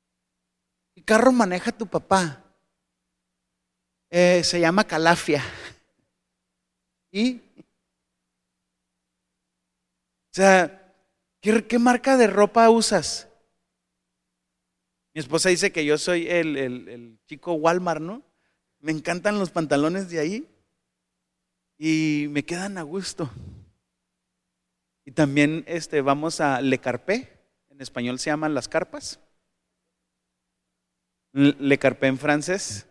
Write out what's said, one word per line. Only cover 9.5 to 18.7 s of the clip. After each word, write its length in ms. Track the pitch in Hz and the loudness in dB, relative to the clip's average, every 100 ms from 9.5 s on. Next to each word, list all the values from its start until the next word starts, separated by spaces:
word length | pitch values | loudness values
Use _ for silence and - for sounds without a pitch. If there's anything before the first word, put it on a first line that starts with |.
| _ _ _ _ _ _ _ _ | _ _ _ _ _ _ _ _
O 80 | - | 2
sea, 580 | 196 190 175 - _ _ _ _ _ _ | 6 6 4 -6 _ _ _ _ _ _
¿qué, 260 | 202 220 214 | 0 0 0
qué 120 | 240 | 2
marca 360 | 240 247 269 262 | 2 2 4 4
de 120 | 220 | 4
ropa 420 | 196 208 226 226 | 4 4 6 6
usas? 580 | 226 214 196 143 - - _ _ _ _ _ _ _ _ _ _ _ _ _ _ _ _ _ _ | 6 2 0 -2 -8 -14 _ _ _ _ _ _ _ _ _ _ _ _ _ _ _ _ _ _
Mi 80 | 160 | -12
esposa 280 | 127 151 185 | -4 0 2
dice 240 | 180 196 | 2 0
que 120 | 175 | -2
yo 140 | 147 147 | -2 -2
soy 300 | - 175 170 | 0 -2 -2
el, 280 | 175 160 135 | -2 -2 -4
el, 320 | 131 123 92 | -6 -8 -14
el 300 | 120 117 110 | -20 -20 _
chico 300 | _ 151 175 | _ -14 -8
Walmart, 460 | 165 160 180 180 156 | -2 0 0 -2 -6
¿no? 200 | 160 240 - _ _ _ _ | -8 -12 -18 _ _ _ _